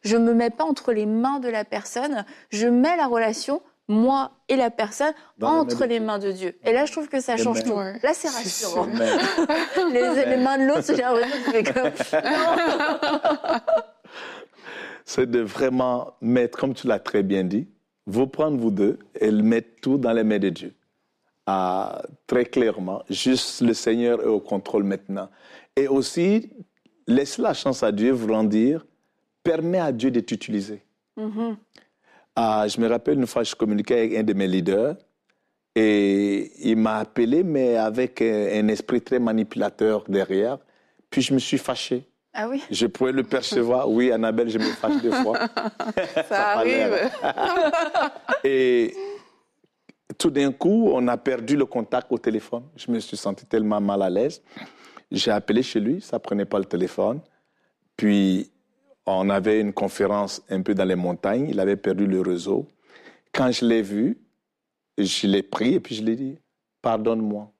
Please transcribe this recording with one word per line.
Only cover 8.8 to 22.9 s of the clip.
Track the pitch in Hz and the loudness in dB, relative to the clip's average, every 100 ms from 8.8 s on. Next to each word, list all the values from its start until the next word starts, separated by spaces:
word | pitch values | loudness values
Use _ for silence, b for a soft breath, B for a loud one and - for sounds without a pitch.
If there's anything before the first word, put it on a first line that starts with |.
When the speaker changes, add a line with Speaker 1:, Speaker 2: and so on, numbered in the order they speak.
| 190 | -2
Speaker 3:
sûr. | 226 | 0
Speaker 2:
Amen. | 539 370 370 - 320 320 330 - 359 | 0 2 0 0 0 0 -2 0 2
Speaker 1:
<laughs> | |
Les, | 247 349 285 254 | 2 2 2 2
les | 254 | 2
mains | 262 269 | 2 4
de | 269 | 4
l'autre, | 311 - | 2 2
j'ai | 285 | 0
l'impression | 247 233 247 277 254 | 2 2 0 -2 0
que | |
c'est | 226 214 | 0 2
comme, | 254 254 | 0 -2
<laughs> | - - 156 220 311 330 349 339 - 302 294 294 302 339 294 - 320 - 659 - _ - B B B B B B B B B - | -4 -2 -2 0 0 2 2 0 0 -2 -2 -2 0 0 0 -2 -2 2 0 0 _ -20 B B B B B B B B B -8
Speaker 2:
C'est | - 127 | -2 0
de | 120 | 0
vraiment | 107 - 131 127 127 123 - _ | -2 -2 0 0 0 -2 -6 _
mettre, | 113 123 120 - | 0 2 2 0
comme | 135 | -4
tu | 123 127 | -2 -2
l'as | 104 | -2
très | - 104 | 0 0
bien | 98 98 90 | 2 0 0
dit, | 101 160 _ _ _ - | -2 -4 _ _ _ -4
vous | 101 131 | 0 0
prendre | - 156 139 | 0 0 2
vous | 113 | 0
deux | 98 101 - - - | 2 0 0 -8 -2
et | 107 | 2
le | 107 | 4
mettre | 107 117 - _ | 4 2 -2 _
tout | - 139 | 0 0
dans | 120 | 2
les | 117 | 2
mains | 110 104 | 2 2
de | 95 | 0
Dieu. | 82 - _ _ _ _ _ _ _ - | -2 -12 _ _ _ _ _ _ _ -4
Ah, | 95 92 92 - - - - - | -2 0 -2 -4 -8 -12 -16 -2
très | 123 120 | 0 2
clairement, | - 117 101 92 | 2 0 0 -6